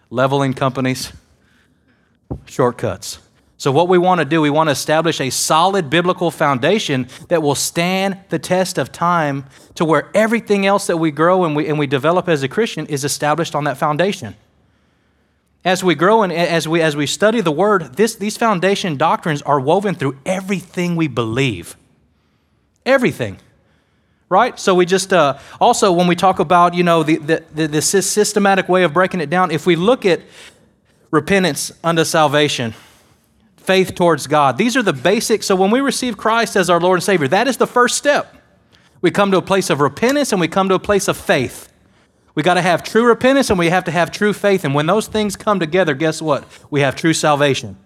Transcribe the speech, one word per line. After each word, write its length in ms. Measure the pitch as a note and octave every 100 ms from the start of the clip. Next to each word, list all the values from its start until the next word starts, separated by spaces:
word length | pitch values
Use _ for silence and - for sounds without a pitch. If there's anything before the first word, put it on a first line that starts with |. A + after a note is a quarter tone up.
| -
leveling 440 | A#2 C3+ C#3+ C3+
companies? 580 | B2 C3+ C3+ B2+ B2+ - - _ _ _ _ _ _ _ _ _ _ - - -
Shortcuts. 760 | - B2 A#2+ G2 F2+ - - _ _ _ -
So 180 | C#3+
what 160 | C#3 F3+
we 80 | F#3
want 220 | F3+ F3
to 60 | C#3+
do, 140 | D#3+
we 100 | D3
want 180 | D3 D#3
to 40 |
establish 480 | C3 - D#3 E3 D3+
a 100 | C3+
solid 600 | - - D#3+ F3+ G3 C#3+
biblical 420 | D#3+ F3 F3 E3+
foundation 800 | - D3+ C3 C#3+ G#3+ - C3 B2 - -
that 160 | E3+
will 120 | D3 C#3+
stand 640 | - E3+ F3 F#3+ G3 F#3+ -
the 100 | E3
test 380 | - F#3 F#3 -
of 120 | B2+
time, 580 | - F3 F3 D3 C#3 C3+ - - -
to 80 |
where 260 | E3 D3 -
everything 520 | G3 A3 A3+ - G3+ G3
else 220 | G3+ -
that 80 | E3+
we 160 | D#3+
grow 320 | C#3+ E3 F#3
and 140 | E3+ D3
we, 100 | D#3
and 100 | D3+
we 80 | C#3+
develop 440 | C#3 D3 F3+ F3+
as 120 | D#3
a 60 | C3+
Christian 380 | - A3+ - D3+
is 180 | C#3+
established 520 | C#3 - D3 D3+ D#3+ D3
on 100 | D3
that 120 | A#2+
foundation. 600 | D3+ D3 F#3+ - G#2+ - _ _ _ _ _ _ _ _ _ _ _ _ F3
As 180 | F#3
we 100 | F#3
grow 300 | D3 F3+ A3+
and 80 | F#3+
as 380 | E3 E3+ E3+ D#3
we, 120 | E3+
as 140 | D#3+ D3
we 100 | C#3+
study 360 | - G#3 A#3
the 100 | E3+
Word, 460 | D3 G3+ G3 C#3 B2+
this, 180 | A#3 -
these 220 | G#3 -
foundation 580 | A#3 F#3 F#3 G3 F#3 C#3
doctrines 460 | D#3+ G#3+ F3+ D3
are 180 | - C#3+
woven 340 | C3 F#3 G3+
through 240 | - C3+ C3+ -
everything 720 | F#3 F#3+ G3 - - F3 E3+
we 140 | D#3
believe. 640 | A#2+ A2+ A#2 C#3 F2 E2 - _ _ _ _ _ _ _ _ _ _ A#3
Everything. 540 | C4+ A3 - A2 F#2+ _ _ _ _ _ _ _ _ -
Right? 280 | F#3 A#3+ -
So 160 | -
we 120 | F3+ F3
just, 260 | F#3+ F#3
uh, 260 | F3+ C#3+ C3 - -
also 320 | G#3+ A#3 G#3
when 160 | F3 F3+
we 80 | E3+
talk 240 | F#3+ F#3
about, 360 | D#3+ F3 F3 F3
you 80 |
know, 200 | F3 E3
the, 140 | D3+ D#3+
the, 260 | D3 D#3+ -
the, 140 | D#3 D#3
the 120 | D3+
sys-, 240 | - G3
systematic 640 | F#3 G#3 G3+ G#3 G3 F#3+ F3+
way 140 | F#3
of 100 | F3
breaking 260 | D#3 F#3 F#3
it 100 | C#3+
down, 220 | F3+ F#3
if 140 | D#3 F#3
we 100 | E3
look 300 | F#3+ C4 G3
at 160 | E3 - - - _ _ _ _ _ -
repentance 600 | D#3 D3 G3 F3+ C#3 - -
unto 220 | E3 E3 D#3
salvation, 680 | E3 D3+ D3 D3+ - A#2 G#2+ - _ _ _ _ _ _ _
faith 360 | - F#3+ F3+
towards 320 | - F3 D3+ B2+
God, 320 | D3+ C#3 B2
these 180 | A#3 B3+
are 60 |
the 120 | G3
basics. 520 | C#3 E3+ A3 - G#3 -
So 100 | F#3
when 140 | F#3+
we 100 | A#3+
receive 380 | C#4 - B3+ G#3
Christ 380 | A3 A3+ A3+ G#3
as 160 | E3+
our 80 | E3+
Lord 180 | F3+ F3+
and 60 |
Savior, 240 | E3+ F#3 C3+
that 200 | F#3 B3+
is 100 | -
the 100 | A3+
first 300 | B3 B3 -
step. 380 | C#4+ C4+ - - _ _ _ _ _ _
We 100 | F3
come 180 | G3 G3+
to 80 | F#3
a 60 |
place 260 | - F#3+ F#3
of 100 | C#3+
repentance 520 | C#3+ C#3+ A#3 C#4+ C#4
and 100 | F#3+
we 60 | D#3+
come 220 | G3 F#3+
to 60 | F#3+
a 40 |
place 280 | - G3+ -
of 80 | D#3
faith. 560 | - D#3+ A#2+ - - _ _ _ _ _ _
We 80 | -
gotta 220 | D#3 F3+
have 180 | F3 D#3+
true 240 | - - A#3+
repentance 460 | A3+ B3+ C#4 -
and 80 | F#3+
we 100 | E3+
have 140 | F#3
to 80 | F3
have 180 | D#3+ E3+
true 240 | - G#3
faith. 320 | G3 G3+ F#3+ C#3+
And 80 |
when 140 | C#3 D#3
those 200 | G#3+ -
things 280 | G#3+ G#3 G3
come 240 | - G3
together, 340 | D#3+ F3+ F3
guess 260 | C#3 D#3+ D#3
what? 260 | D#3+ C3 - - -
We 80 | C#3+
have 160 | C#3 -
true 180 | D#3+
salvation. 640 | D#3 D#3 C#3+ C#3+ B2+ G#2+ -